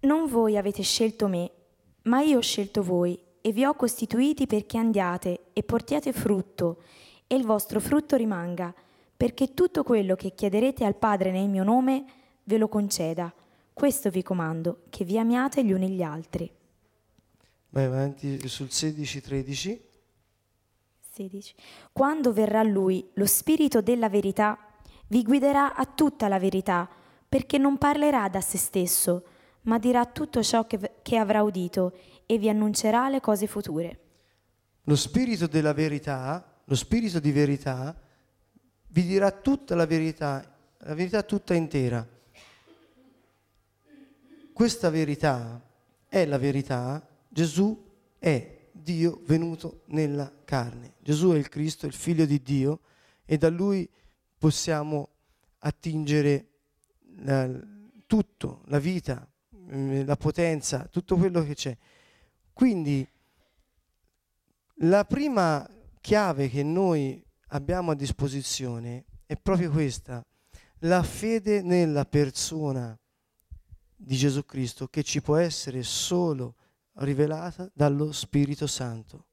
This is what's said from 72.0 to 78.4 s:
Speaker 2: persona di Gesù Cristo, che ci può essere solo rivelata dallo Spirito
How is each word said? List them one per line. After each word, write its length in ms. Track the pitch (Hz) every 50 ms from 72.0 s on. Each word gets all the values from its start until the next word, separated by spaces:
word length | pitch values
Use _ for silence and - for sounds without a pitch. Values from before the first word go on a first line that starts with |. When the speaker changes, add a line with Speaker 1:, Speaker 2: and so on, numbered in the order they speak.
| 139
Speaker 2:
persona 920 | - - 147 147 135 127 - - - 165 160 156 147 135 131 123 117 113 113 _ _ _ _ _ _ _ _ _ _ - - _ _ - - _ _ _
di 220 | _ 208 135 131
Gesù 280 | 131 131 143 131 143 143
Cristo, 440 | _ - 135 131 120 - - 139 127
che 160 | - 156 143
ci 180 | - - 147 -
può 140 | - 147
essere 480 | 156 175 170 147 - - 143 123 127 120
solo 720 | 110 - - - - 175 175 180 165 151 131 123 117 117 _ _ _ _ _ _ _ _
rivelata 760 | - 139 139 143 131 151 151 156 156 170 180 170 - 180 185 _
dallo 400 | - 147 147 143 143 151 151 147
Spirito 540 | - - - - 143